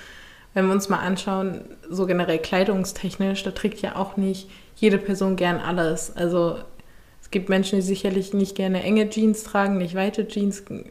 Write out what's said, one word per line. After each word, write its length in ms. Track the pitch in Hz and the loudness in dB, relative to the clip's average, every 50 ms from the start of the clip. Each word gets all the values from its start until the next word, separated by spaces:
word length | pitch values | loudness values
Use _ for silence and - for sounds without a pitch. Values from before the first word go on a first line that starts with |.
| - - - - - - - - - - - | -20 -20 -20 -20 -20 -20 -20 -20 -20 -6 0
Wenn 120 | 196 190 190 | 2 2 4
wir 60 | 190 | 2
uns 160 | 202 196 - | 2 2 0
mal 100 | 196 165 | -2 -2
anschauen, 600 | - 180 190 185 - - 190 190 190 190 180 - - - - - - - | 0 -2 -2 -2 -2 -2 -2 -2 -2 -4 -4 -8 -10 -14 -18 -18 -12 -8
so 160 | - 185 190 | -4 -2 0
generell 320 | 180 180 175 175 180 165 160 | 2 2 2 2 2 0 0
kleidungstechnisch, 1000 | 160 - - 185 190 196 202 190 185 - - - - 185 - - 196 196 196 196 - | 0 0 0 2 2 2 2 0 -2 -2 -4 -6 -6 -6 -4 -2 0 0 0 -2 -4
da 80 | 180 | -6
trägt 300 | 185 - - 208 208 - | -6 -2 -2 -2 -2 -2
ja 140 | - 190 - | -4 -6 -4
auch 220 | - 190 - - - | -4 -4 -4 -2 -2
nicht 320 | 196 190 190 190 - - - - - - - | 0 0 -2 -4 -6 -12 -20 -20 -20 -20 -4
jede 220 | - - 214 196 196 | 2 4 4 4 4
Person 380 | 196 - 196 185 190 190 190 | 2 -2 -2 0 2 0 2
gern 220 | 180 180 175 175 170 | 2 2 0 0 0
alles. 560 | - - 175 180 170 160 160 160 - - - | -2 -2 0 0 2 0 0 -2 -4 -8 -4
Also 400 | - 175 170 175 180 170 170 160 - - - - - - - - - - - - - | -2 0 2 2 2 2 2 0 -4 -8 -14 -18 -20 -20 -20 -20 -20 -20 -20 -20 -20
es 100 | - - | -12 -4
gibt 180 | - 202 185 - | -4 -2 0 2
Menschen, 260 | 190 190 196 196 214 196 | 2 2 2 2 2 0
die 40 | 185 | 2
sicherlich 500 | 185 196 190 - 202 185 196 190 - - | 2 0 0 0 0 0 0 0 0 2
nicht 220 | 202 196 190 - | 2 2 0 0
gerne 260 | - 190 185 185 185 | -2 0 0 0 0
enge 280 | - - 214 220 214 208 | 2 2 4 4 4 2
Jeans 340 | 214 220 220 220 214 220 - | 2 2 4 4 4 2 -2
tragen, 340 | - - 202 196 196 202 190 | -2 0 0 2 2 2 0
nicht 160 | 180 165 175 | 0 -2 0
weite 340 | 190 190 208 208 - 208 214 | 0 0 0 0 -2 -4 -2
Jeans, 360 | - 208 202 202 196 - - - - - - - | -2 0 0 0 0 -4 -8 -12 -12 -12 -12 -12